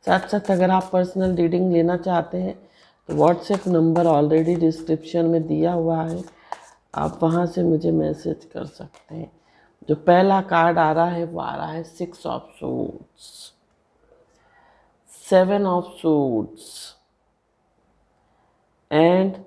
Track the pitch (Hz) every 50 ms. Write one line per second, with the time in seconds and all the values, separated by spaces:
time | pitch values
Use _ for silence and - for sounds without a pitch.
0 | _ - 180 185 - - - 208 202 - 196 175 180 180 185 185 180 185 - 185
1 | 180 180 - 190 185 185 185 170 175 170 170 175 185 185 175 170 165 170 175 175
2 | 170 190 180 170 170 - - 180 185 190 - - - _ _ _ _ _ _ _
3 | _ - 156 147 151 160 180 175 - - 202 190 - 190 175 165 160 165 160 170
4 | 175 165 156 143 147 151 156 160 165 165 175 170 165 160 160 160 - - 160 156
5 | - - - 170 165 165 170 165 160 160 156 156 156 170 175 170 165 165 165 160
6 | 160 165 165 175 185 - - _ _ - - - - - - _ _ _ - -
7 | 147 156 - - 170 165 165 170 175 170 170 - 175 170 160 151 160 170 165 160
8 | 156 156 156 147 - 165 156 - - - _ - - 143 - - - 147 _ -
9 | _ _ 156 160 165 - _ _ _ _ _ _ _ _ _ _ - - 151 151
10 | - 180 175 180 190 196 196 190 190 190 175 165 165 170 170 170 160 156 156 160
11 | 170 175 175 170 170 165 170 165 - - - 139 151 160 156 165 165 165 - -
12 | 180 175 - - - - 123 - - - - - - 131 127 123 - - - -
13 | - _ _ _ - - - - - - _ _ _ _ _ _ _ _ _ _
14 | _ _ _ _ _ _ _ _ _ _ _ _ _ _ _ _ _ _ _ _
15 | _ _ - - - - 196 185 185 185 202 202 202 190 180 180 175 - - -
16 | - 165 156 147 139 135 120 110 104 - - - - - - - - - - _
17 | _ _ _ _ _ _ _ _ _ _ _ _ _ _ _ _ _ _ _ _
18 | _ _ _ _ _ _ _ _ _ _ _ _ _ _ _ _ _ _ 147 151
19 | 160 170 180 185 190 196 190 - -